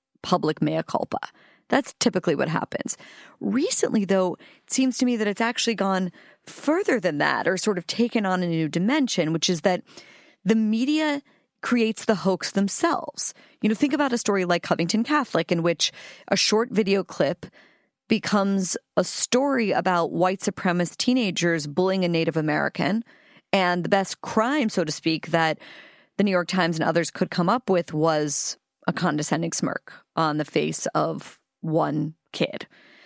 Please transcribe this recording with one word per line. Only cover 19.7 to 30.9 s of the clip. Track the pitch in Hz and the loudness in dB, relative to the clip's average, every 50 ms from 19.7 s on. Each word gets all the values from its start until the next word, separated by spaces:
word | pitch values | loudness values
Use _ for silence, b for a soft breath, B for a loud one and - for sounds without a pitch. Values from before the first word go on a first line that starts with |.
about | 151 135 175 185 180 175 170 - - | 0 0 0 2 2 2 0 0 0
white | 165 175 185 190 - | 2 2 2 0 0
supremacist | - 202 - - - 190 170 175 175 170 - - | -4 -6 -4 -2 0 0 2 0 0 -2 -4 -4
teenagers | - 247 254 262 226 190 175 - 170 175 165 160 147 | 0 0 2 2 2 0 0 0 0 0 0 0 -2
bullying | 147 143 175 185 190 190 190 185 | -4 -2 0 0 0 2 0 0
a | 175 | 2
Native | 170 165 165 160 - | 2 0 0 0 0
American. | 160 151 156 147 151 143 143 - - - 160 196 226 - b b b b b b b b b | 0 0 0 0 0 -2 -2 -2 -2 -2 -2 -2 -2 -4 b b b b b b b b b
And | - 196 185 180 175 180 165 | 0 2 2 2 2 0 0
the | - | 2
best | 202 196 190 - - - | 2 2 2 0 -6 -10
crime, | - - - 226 220 247 285 311 240 220 | -10 -4 0 0 2 2 2 0 0 0
so | - 196 170 | 0 -2 -2
to | 156 156 | -2 -2
speak, | - - 165 160 151 - - | -4 -2 -2 -2 -2 -2 -2
that | 156 165 160 156 151 - B B B B B B B B B B B - | 0 2 2 2 0 -2 B B B B B B B B B B B 0
the | 202 | 2
New | 208 185 | 2 2
York | 180 175 - | 2 0 0
Times | - 185 175 170 165 | 0 2 2 2 2
and | 160 139 | 0 0
others | - 160 170 160 - | 0 2 2 0 -2
could | - - 190 - | -2 -4 -4 -2
come | - - 170 180 | 0 0 2 2
up | 220 254 - - | 2 0 0 0
with | 190 175 170 - 160 | 0 0 0 -2 -2
was | 151 156 165 156 156 151 151 143 - - - - - _ _ _ _ _ | 0 0 2 2 2 0 0 0 0 -2 -2 -4 -8 _ _ _ _ _
a | - 165 | -4 -2
condescending | - 165 175 147 147 151 - 156 160 165 165 - | 0 0 -2 0 -2 -2 -2 -2 -2 -2 -2 -2
smirk | - - - - - - - - - - _ _ | -2 -2 -2 -4 -6 -10 -14 -20 -20 -20 _ _
on | 165 165 156 147 | -2 0 0 0
the | 151 151 | -2 -4
face | - - - 151 156 160 - - - | -2 -2 -2 0 -2 -2 -4 -4 -2